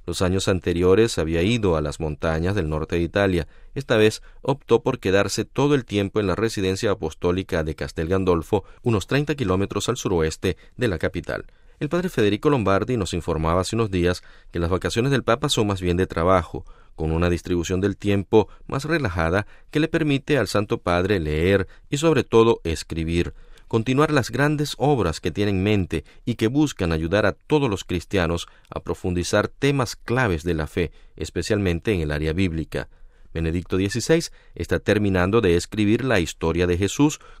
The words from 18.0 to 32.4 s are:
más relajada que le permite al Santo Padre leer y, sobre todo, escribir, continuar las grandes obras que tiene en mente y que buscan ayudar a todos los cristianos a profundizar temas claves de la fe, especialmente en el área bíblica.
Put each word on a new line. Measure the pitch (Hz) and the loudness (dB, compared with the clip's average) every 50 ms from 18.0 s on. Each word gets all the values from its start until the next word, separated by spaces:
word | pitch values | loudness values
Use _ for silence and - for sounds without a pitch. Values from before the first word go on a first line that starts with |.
| - 101 101 98 95 - 113 110 98 - - - - | -2 -2 0 0 0 4 4 4 4 4 -2 -18 -10
más | - - 139 139 | -8 -6 -6 -4
relajada | 147 165 160 135 95 82 90 82 82 87 101 101 - - - - - | -2 -2 -2 -2 -2 -2 -2 0 0 0 0 -2 -4 -10 -20 -14 -6
que | - 147 | -2 -2
le | 156 - | 0 0
permite | - 160 160 147 139 135 - - 143 | 0 0 0 0 0 -2 0 0 0
al | 135 104 - | 0 0 0
Santo | - 104 104 - 117 - | 0 -2 0 0 -2 -2
Padre | - 90 87 90 92 95 107 90 | 0 0 2 2 2 2 2 0
leer | 78 76 76 78 85 95 101 98 92 - - - - - | 0 0 0 0 2 4 2 2 0 -2 -10 -18 -10 -6
y, | 147 | -4
sobre | 139 156 165 156 127 - | 0 2 2 2 2 2
todo, | - 123 113 113 117 113 - - | 4 4 6 6 6 4 2 -2
escribir, | 82 80 - - - 80 80 80 82 85 85 80 - - - - - - - - - | -4 -6 -6 -6 -6 -6 -4 -2 0 0 0 -2 -2 -6 -12 -18 -20 -20 -20 -8 -4
continuar | - 113 110 131 127 139 156 156 | -2 -2 0 0 2 2 2 2
las | 151 135 117 - | 2 0 0 0
grandes | 117 123 143 147 151 143 151 - - | 0 0 0 0 0 0 -2 -4 -4
obras | - 123 147 147 117 92 82 76 - | -2 0 2 2 2 2 0 -2 -2
que | - 90 | -4 -4
tiene | 76 98 104 104 | -2 -2 -2 0
en | 98 92 | 0 0
mente | 95 104 107 98 90 - 85 76 - - - - - | 2 2 2 0 0 -2 -4 -6 -6 -10 -16 -10 -8
y | 123 110 | -6 -2
que | - 113 107 | 0 0 0
buscan | 131 147 156 139 - - 95 82 | 2 2 2 0 0 -2 -2 0
ayudar | 82 80 82 82 92 104 107 | 0 0 0 0 0 2 2
a | 98 | 0
todos | 92 - _ - 151 151 139 120 | -2 -4 _ 0 0 2 2 0
los | 98 90 - | -2 -4 -4
cristianos | - 92 87 - - 104 95 85 80 85 82 - - - - - - | -4 -6 -6 -4 -2 0 0 0 0 -2 -4 -6 -10 -16 -20 -18 -14
a | - 78 | -12 -10
profundizar | - - 85 - - 92 87 87 85 - - 104 101 - | -8 -8 -8 -6 -4 -4 -2 -2 -2 0 2 0 0 0
temas | - - 135 139 143 139 120 - - | -2 -2 0 0 2 0 -2 -4 -6
claves | - - - 117 131 127 104 85 80 | -10 -6 -4 -2 0 0 0 0 0
de | 82 87 | -2 -2
la | 85 78 78 | -2 -2 -4
fe, | - - 92 82 73 - - - - - | -4 -2 -4 -4 -4 -6 -12 -20 -20 -14
especialmente | - 85 - - 90 85 - 110 101 98 92 85 82 - 117 104 | -12 -10 -8 -6 -6 -4 -2 -2 0 0 0 0 0 0 -2 0
en | 87 | 0
el | 78 73 | -2 -2
área | 73 73 76 80 80 | -2 -2 -2 -2 0
bíblica. | 90 | 0